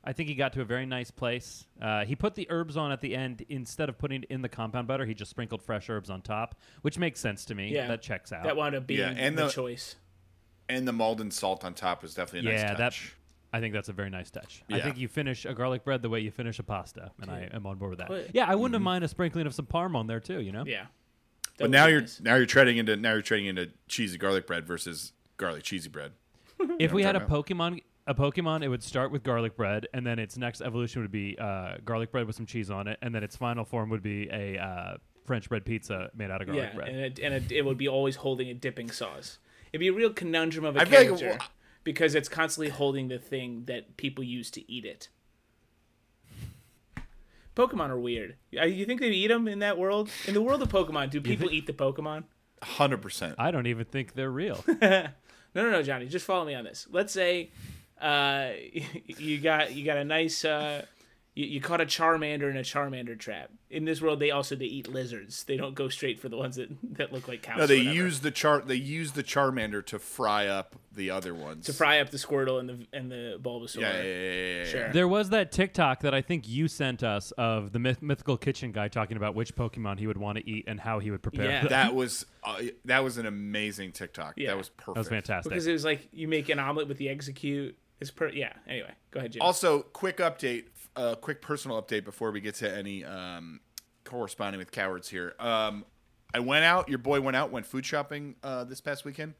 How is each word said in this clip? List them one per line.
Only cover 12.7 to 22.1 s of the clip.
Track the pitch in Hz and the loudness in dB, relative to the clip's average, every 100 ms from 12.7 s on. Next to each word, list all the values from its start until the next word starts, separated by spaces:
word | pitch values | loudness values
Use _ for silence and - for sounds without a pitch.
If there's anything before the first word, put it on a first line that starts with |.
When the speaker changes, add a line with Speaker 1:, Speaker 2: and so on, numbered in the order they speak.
Speaker 1:
that, | 104 | 0
Speaker 3:
touch. | 123 - - - - - _ | -2 -4 -12 -16 -20 -20 _
Speaker 1:
I | 113 | -4
think | 113 | -2
that's | 104 98 | -4 -6
a | |
very | 95 98 | -6 -6
nice | 95 87 | -6 -10
touch. | - - - - | -14 -16 -20 -4
I | - | -2
Speaker 3:
Yeah. | |
Speaker 1:
think | 147 127 | -2 -4
you | 123 | -4
finish | - 139 123 | -2 -2 -2
a | - | -6
garlic | 120 127 127 | -2 -2 -2
bread | 143 131 | -2 -2
the | 117 | 0
way | 113 | -2
you | 107 | -2
finish | - 117 107 | -4 -6 -6
a | |
pasta, | 107 101 90 - 90 - | -4 -6 -6 -12 -16 -12
and | 92 | -10
I | 90 | -8
Speaker 2:
Good. | 90 | -8
Speaker 1:
am | 113 98 | -8 -8
on | 95 | -6
board | 98 | -6
with | 90 | -6
that. | 90 | -6
Speaker 2:
Good. | 95 - | -6 0
Speaker 1:
Yeah, | 220 226 | 4 6
I | |
wouldn't | 196 247 | 6 4
have | 233 | 2
Speaker 3:
Mm-hmm. | |
Speaker 1:
mind | 190 180 | 2 2
a | 165 | 0
sprinkling | - 175 170 151 | 0 0 0 -2
of | |
some | 127 139 | -4 -2
parm | 170 180 147 | -2 0 0
on | 110 | -2
there | 113 | -4
too, | - 180 | -4 -4
you | 107 | -4
know? | 190 | -4
Speaker 2:
Yeah. | 147 107 | -4 -4
That | 95 _ _ _ _ _ - - | -6 _ _ _ _ _ -12 0
Speaker 3:
But | |
Speaker 2:
would | 123 | 8
Speaker 3:
now | 135 160 | 10 10
Speaker 2:
be | |
Speaker 3:
you're, | 156 | 10
Speaker 2:
nice. | 113 | 4